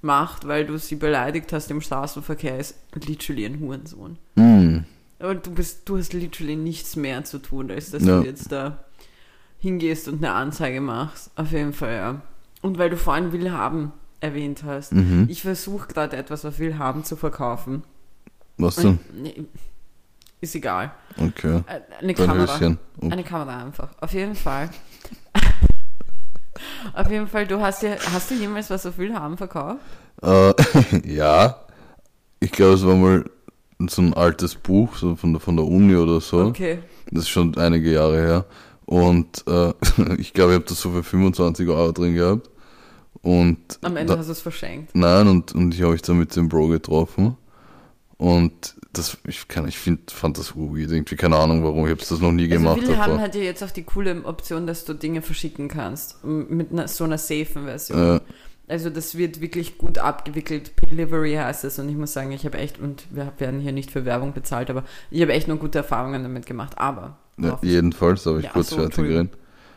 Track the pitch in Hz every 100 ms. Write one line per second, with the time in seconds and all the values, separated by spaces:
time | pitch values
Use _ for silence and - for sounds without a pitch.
0 | 156 139 165 - 143 147 151 151 - 151
1 | 151 143 123 160 156 156 151 147 151 135
2 | 143 - 147 147 156 131 143 - - 156
3 | 147 151 - 139 107 147 147 135 156 -
4 | 92 170 - - 117 110 85 82 80 _
5 | _ _ 180 190 190 170 165 - - 190
6 | 175 180 175 - 156 156 160 160 - -
7 | 139 131 143 143 - 135 131 98 151 151
8 | 180 92 - 139 - 139 139 151 - -
9 | - _ - _ _ - 190 180 160 160
10 | 151 151 151 95 135 151 147 131 139 113
11 | 151 - - - 156 160 147 143 123 113
12 | 98 139 - - - - 190 180 175 170
13 | - 147 180 175 180 170 107 160 147 147
14 | - - 151 143 143 143 147 139 143 95
15 | 92 - 113 180 190 185 - 202 - -
16 | 151 135 139 147 151 147 160 151 135 135
17 | 156 151 151 - 123 117 - 135 - -
18 | - - - _ - - 87 - 107 87
19 | - 98 147 - - - - - - -
20 | _ _ - _ 170 160 139 92 123 -
21 | _ - 85 - 78 85 85 - - -
22 | 190 180 90 90 180 147 82 82 - -
23 | 82 180 175 170 143 123 123 143 - -
24 | 160 190 196 208 160 135 160 - - -
25 | - - - - - - - - - -
26 | - - - - - - - - 226 -
27 | 196 214 208 214 202 196 202 196 214 208
28 | - 180 - 254 208 208 214 190 180 180
29 | 190 226 151 175 185 165 143 262 - -
30 | - - - 95 95 - 143 147 113 95
31 | - 76 76 78 113 127 - - - -
32 | _ _ _ _ 98 - 95 95 92 92
33 | 92 92 - _ - _ _ _ 90 -
34 | 87 80 87 82 90 - - 95 117 -
35 | 87 85 90 80 - 82 76 90 101 92
36 | 82 82 - - 101 120 185 170 - -
37 | - - 82 - 85 - 85 85 80 78
38 | 78 80 82 85 90 - - _ - 87
39 | 87 87 80 - - 87 87 - - -
40 | 101 90 - - 90 90 - 90 90 87
41 | 85 92 95 87 87 82 87 78 85 82
42 | 87 85 87 107 - _ - - - -
43 | _ - 87 90 87 82 _ - 175 175
44 | - 170 160 165 - 165 - - 156 -
45 | 87 90 104 90 - - 90 85 87 82
46 | - 87 80 - 82 80 78 82 - 78
47 | 85 - 101 123 _ _ - - _ _
48 | _ _ 90 87 - - - - - 80
49 | 82 - - - - - 76 - - 85
50 | - - 82 - - - 76 76 78 80
51 | 76 73 87 80 78 82 80 78 78 80
52 | - 82 85 85 85 85 80 78 - -
53 | - 80 208 202 190 180 196 180 165 -
54 | 196 170 - 160 - 165 170 170 - 151
55 | 156 160 160 156 156 - 147 156 104 143
56 | - - - 156 143 165 165 170 156 -
57 | 165 156 - 151 156 - 143 135 - 78
58 | 85 85 - - - - - 165 165 160
59 | 160 165 175 160 165 175 170 - - -
60 | - 147 - 160 - 151 147 - - 156
61 | 160 160 156 151 127 151 139 - 143 147
62 | 147 139 135 135 147 - 147 - 143 135
63 | - 139 139 - 131 139 143 135 135 131
64 | 123 120 139 135 - 127 127 131 127 -
65 | - 156 165 147 156 156 151 151 147 117
66 | 127 139 127 127 120 123 135 - 139 127
67 | 87 - _ - 85 - 90 87 87 -
68 | 85 92 - 80 73 87 82 80 80 82
69 | 76 80 90 - - _ _